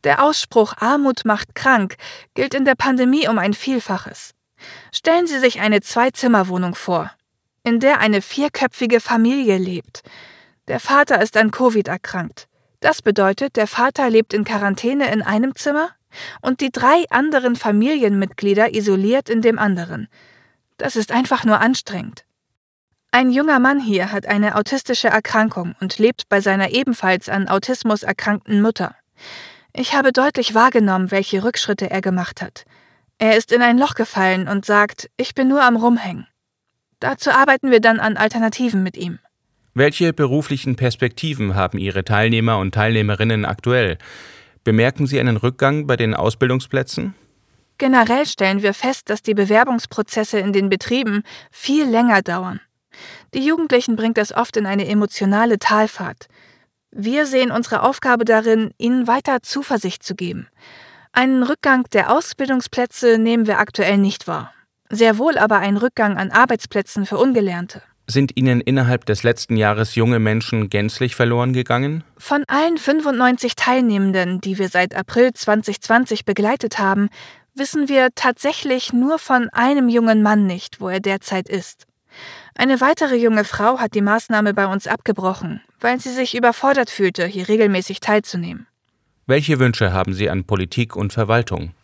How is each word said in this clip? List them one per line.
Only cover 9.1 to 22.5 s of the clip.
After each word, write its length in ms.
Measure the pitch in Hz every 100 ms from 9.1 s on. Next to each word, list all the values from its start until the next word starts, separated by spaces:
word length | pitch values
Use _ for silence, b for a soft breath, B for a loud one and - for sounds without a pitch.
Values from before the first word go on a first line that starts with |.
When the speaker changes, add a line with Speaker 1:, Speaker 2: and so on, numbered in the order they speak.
| 233 226 277 240 190
Speaker 1:
lebt. 420 | 185 175 - - B B B B B B -
Der 120 | 240
Vater 420 | - 277 285 233
ist 160 | 220 214
an 140 | 220
covid 360 | - 254 220 196
erkrankt. 600 | 180 - 185 165 - - _ _ _
Das 220 | 147 -
bedeutet, 540 | 226 202 190 196 277 -
der 100 | 214
Vater 420 | - 254 - 262
lebt 280 | 226 220 214
in 80 |
Quarantäne 680 | 208 214 202 190 233 277 269
in 120 | 214
einem 320 | - 214 262 -
Zimmer 340 | 294 294 339 _ _ B B B
und 200 | - 254
die 100 | 269
drei 340 | 247 247 330 339
anderen 460 | 247 302 294 247 240
Familienmitglieder 1200 | 220 208 247 302 220 196 190 - 202 202 226 -
isoliert 560 | 208 190 202 254 -
in 100 | 226
dem 160 | 226 226
anderen. 500 | 208 180 170 165 214 b b b b b _ -
Das 180 | 269 233
ist 160 | 214
einfach 320 | 233 254 247
nur 160 | 233 208
anstrengend. 640 | 226 262 - 196 214 - _ _ _